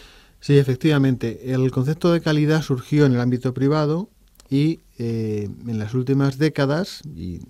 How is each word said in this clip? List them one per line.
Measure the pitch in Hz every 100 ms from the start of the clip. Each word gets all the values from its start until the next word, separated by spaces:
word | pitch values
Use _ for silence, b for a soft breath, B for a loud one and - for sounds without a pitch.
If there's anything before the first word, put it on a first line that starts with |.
| B B B B
Sí, | - 143
efectivamente. | 135 127 156 147 135 123 117 110 127 131
El | 131
concepto | 131 131 156 175
de | 170
calidad | 165 151 151 156
surgió | 147 131 - 151 147
en |
el | 120
ámbito | 123 123 131 127
privado | 135 151 147 160 214 _ _ _ -
y, | 135 151 165 _ -
eh, | 117 113 110 107 104 98 117
en | 113
las | 104 123
últimas | 127 139 139 135
décadas, | 156 147 135 151 202 - 151
y, | 85 87 85 -